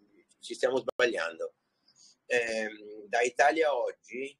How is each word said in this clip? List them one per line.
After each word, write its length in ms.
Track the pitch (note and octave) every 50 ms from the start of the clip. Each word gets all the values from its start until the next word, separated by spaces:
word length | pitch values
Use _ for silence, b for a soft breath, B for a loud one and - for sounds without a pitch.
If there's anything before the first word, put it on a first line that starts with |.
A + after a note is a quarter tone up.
| _ _ _ _ _ _ _ _ -
ci 80 | - -
stiamo 240 | - C3+ B2 C3
sbagliando. 760 | B2+ A2 B2 - - B2 A#2+ G2 F2 E2 E2+ E2 D#2+ E2+ - - _ _ _ _ b b b b b b b b b _
Ehm, 800 | - B2 A#2+ A#2 A2+ A2 A2 G#2+ G#2+ G#2+ G#2+ G#2 G#2 G#2+ G#2+ G2+
da 140 | G2+ A#2 A#2
Italia 540 | B2 B2+ - - C#3 D3 D3+ D#3+ D#3+ D3 C3+
Oggi, 640 | A#2+ A2 G#2 - _ _ - A2+ B2+ C3+ C#3 -